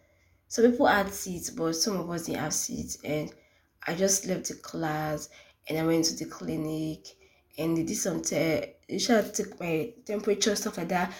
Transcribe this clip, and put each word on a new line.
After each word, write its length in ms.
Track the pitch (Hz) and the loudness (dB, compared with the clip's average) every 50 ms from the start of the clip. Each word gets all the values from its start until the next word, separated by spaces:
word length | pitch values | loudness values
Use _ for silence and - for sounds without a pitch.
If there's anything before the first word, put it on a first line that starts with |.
| _ _ _ _ _ _ _ _ _ - | _ _ _ _ _ _ _ _ _ -6
Some 220 | - - 226 247 | 2 6 6 6
people 160 | 240 247 285 | 6 6 6
had 260 | - 170 202 196 190 190 | 6 6 6 4 0 -2
seats, 380 | - - 190 180 170 - - | -8 -6 -6 -6 -6 -6 -8
but 240 | - - 165 160 165 | -4 -2 -2 0 0
some 220 | 165 - 226 202 | 0 0 0 0
of 120 | 180 165 170 | -2 -2 -2
us 160 | 175 165 - | -4 -4 -4
didn't 140 | - - - | -4 -4 -2
have 140 | 147 156 - | -2 -2 -2
seats, 440 | - - - - 151 147 - - - - | -2 -4 -4 -4 -6 -6 -8 -8 -8 -4
and 300 | - 147 151 156 160 - - _ _ _ _ _ _ _ - - | -4 -2 -2 -2 -4 -10 -16 _ _ _ _ _ _ _ -10 -6
I 80 | - 165 | -4 -2
just 320 | 170 190 196 190 196 - | 2 2 2 2 2 0
left 220 | 185 185 - - - | 0 -2 -2 -2 -6
the 60 | - | -10
class, 720 | - - - - 165 165 156 151 156 156 156 151 151 - - - - - - _ _ - - | -10 -12 -10 -6 -4 -2 -2 -2 -2 -2 -2 -4 -4 -6 -10 -18 -20 -20 -20 _ _ -8 -4
and 100 | 151 160 | -2 0
I 60 | 160 | 2
went 200 | 165 165 165 160 | 4 4 4 4
to 80 | 160 - | 2 0
the 160 | - 160 - | -2 -8 -8
clinic, 760 | - - 185 165 160 160 156 156 156 156 160 156 156 - - - - _ - _ _ _ _ _ - - | -10 -10 -6 -4 -4 -2 -2 -4 -4 -4 -4 -4 -6 -8 -12 -20 -20 _ -20 _ _ _ _ _ -8 -4
and 180 | 160 165 165 | 0 0 2
they 60 | 165 160 | 2 0
did 140 | - 208 | 0 -2
some 260 | - - 202 165 165 160 | -2 -2 0 -2 -2 -2
te-, 520 | - 185 165 165 165 156 - - - - _ _ - | 0 0 2 2 2 2 2 0 -4 -10 _ _ -6
they 100 | - 196 | -4 -2
tried 340 | - - 240 214 196 - - | 2 4 6 4 4 2 -2
to 80 | - 196 | -4 -4
take 160 | 190 - - | -4 -6 -8
my 340 | 180 170 160 160 151 - - - - | -4 0 0 0 0 -2 -8 -12 -8
temperature, 500 | - 208 208 202 220 202 202 - 233 208 | -4 -4 -2 2 2 2 2 2 2 2
stuff 240 | 202 - 214 - - | 0 -2 -4 -4 -4
like 100 | 175 170 | -4 0
that. 240 | 185 175 180 190 - | 0 0 0 0 -4